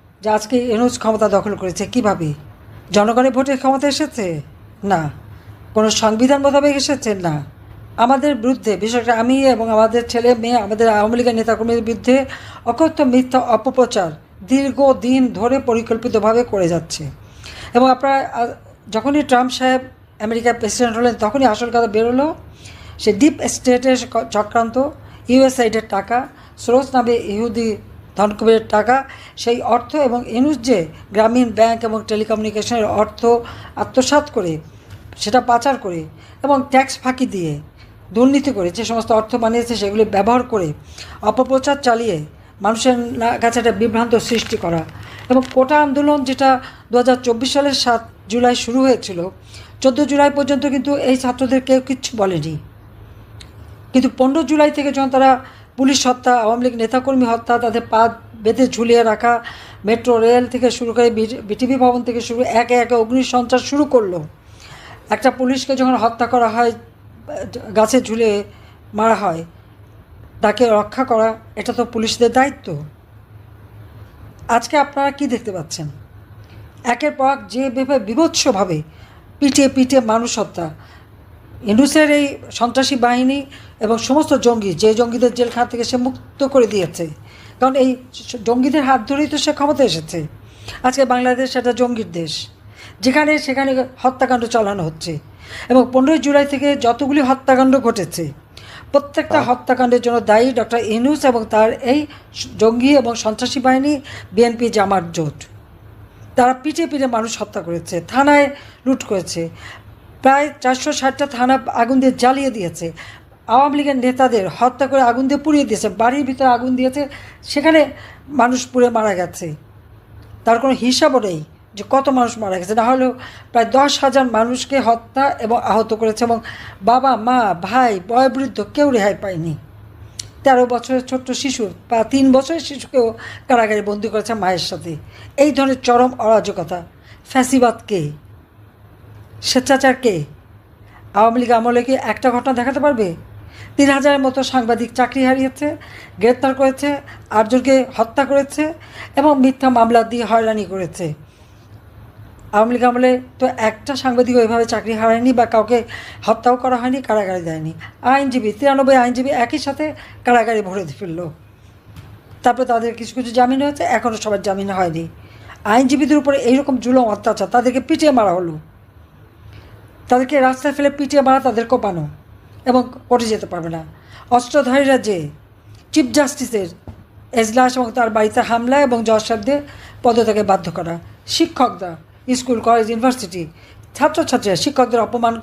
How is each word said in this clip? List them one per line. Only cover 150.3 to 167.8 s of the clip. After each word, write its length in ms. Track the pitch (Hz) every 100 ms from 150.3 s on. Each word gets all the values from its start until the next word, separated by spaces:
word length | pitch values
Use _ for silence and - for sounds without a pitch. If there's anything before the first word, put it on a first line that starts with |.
| 226 220 214
করেছে। 500 | 180 190 175 - 170 151 - - - - - - - - - - - - -
আওয়ামী 200 | 208 226
লীগ 100 | 240
আমলে 380 | 247 240 254 254 - -
তো 80 | 254
একটা 500 | - 220 214 - 269
সাংবাদিক 400 | 262 240 240 247
ওইভাবে 280 | 226 233
চাকরি 280 | 233 220 196
হারায়নি 400 | 220 226 226 247
বা 140 | 247 226
কাউকে 380 | 226 208 240 - - - -
হত্যাও 340 | - 220 247 247
করা 200 | 254 247
হয়নি, 260 | 247 262
কারাগারে 380 | 254 214 190 185
দেয়নি। 320 | 165 160 156 160 - -
আইনজীবী, 500 | 247 269 277 247 214
তিরানব্বই 440 | 208 277 269 262 262
আইনজীবী 340 | 240 247 262
একই 280 | 285 240 302
সাথে 360 | 277 269 302 - - -
কারাগারে 380 | - 240 226 220
ভরে 220 | 190 190
ফেলল। 460 | 170 139 190 165 170 - - - - - - - - - - -
তারপরে 240 | 247 240 254
তাদের 280 | 233 233
কিছু 200 | 226 226
কিছু 160 | 262 240
জামিন 320 | 233 247 269
হয়েছে, 220 | 285 285
এখনও 320 | - 226 247 220
সবার 260 | 214 202
জামিন 280 | 196 196 196
হয়নি। 380 | 190 180 160 165 - - - - -
আইনজীবীদের 540 | 208 226 269 285 277 294
উপরে 200 | 277 277
এইরকম 380 | 233 262 285 254
জুলুম 280 | 220 254
অত্যাচার, 440 | 233 208 233 214 226
তাদেরকে 320 | 240 247 247